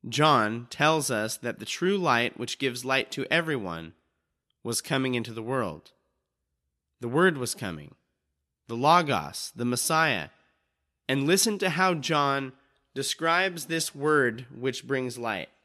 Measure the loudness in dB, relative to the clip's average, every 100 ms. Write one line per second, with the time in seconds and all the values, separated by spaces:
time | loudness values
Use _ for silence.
0 | -4 2 6 6 4 -2 -8 2 2 4
1 | 0 -2 -2 -4 -8 -8 -10 -2 0 2
2 | 2 2 2 -4 -8 -4 -4 -4 -2 -2
3 | -2 -6 0 0 0 -4 -4 -8 -10 -16
4 | _ _ _ _ _ _ -6 -6 -2 -2
5 | 0 -2 -4 -8 -4 -2 -4 -6 -16 _
6 | _ _ _ _ _ _ _ _ _ _
7 | -2 4 4 2 -6 -6 -6 -8 -14 -20
8 | _ _ _ _ _ _ -10 0 4 4
9 | 4 -2 -2 -10 -12 -4 -2 0 0 2
10 | 2 0 -4 _ _ _ _ _ _ _
11 | -4 0 2 4 2 0 -2 2 2 2
12 | 0 2 2 0 -4 -14 _ _ _ -6
13 | -6 -2 2 2 2 -4 -4 -4 -4 -2
14 | 4 4 4 0 -12 -6 -4 -4 -4 -4
15 | -4 -6 -6 -6 -8 _